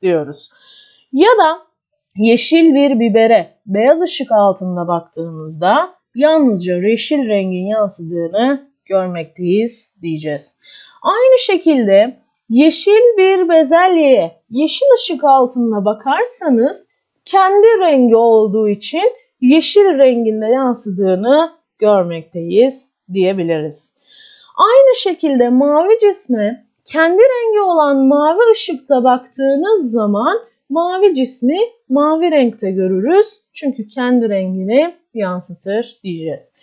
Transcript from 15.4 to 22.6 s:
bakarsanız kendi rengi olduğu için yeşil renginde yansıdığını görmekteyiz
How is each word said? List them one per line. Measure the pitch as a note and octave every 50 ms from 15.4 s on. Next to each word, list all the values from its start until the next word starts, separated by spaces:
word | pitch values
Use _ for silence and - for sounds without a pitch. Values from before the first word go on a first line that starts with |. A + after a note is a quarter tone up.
| B3+ B3 B3+ B3 A#3+ A3+ G#3+ G#3 F#3+
bakarsanız | G#3 G#3+ G#3+ - C4+ D4 F#4 B4 B4 - - - D4+ B3 A3+ A#3+ D4+ G4+ - - _ _ _ _ _ _ _ _
kendi | - - G4 F#4+ F#4+ G4 G#4 G#4
rengi | A4+ A4+ F#4+ F#4 E4 C#4+ C4 B3 A#3 A3+
olduğu | A3+ A#3 A#3 A3+ A3 G#3+ G#3 F#3+ A3 G#3+ G#3
için | G3+ G3+ - - C#4+ E4 G4+ B4 - - _ _ _ _
yeşil | B3+ B3 D4 D#4+ D#4 - - G#4 G4+ F#4+ D#4
renginde | C4+ C#4 C4 A#3+ A#3 A#3 A3 A3 G#3+ G#3+
yansıdığını | A3 B3 C4 C4+ B3 A#3 A#3+ - G#3+ F3+ F#3+ G3 F#3+ F#3 F#3 G#3+ B3 C#4+ D#4 E4 D#4+ - _ _ _ _ _
görmekteyiz | A3 G#3 G#3 F#3+ F3+ F3 E3+ E3 D#3+ _ - E3+ E3 E3+ F#3 G#3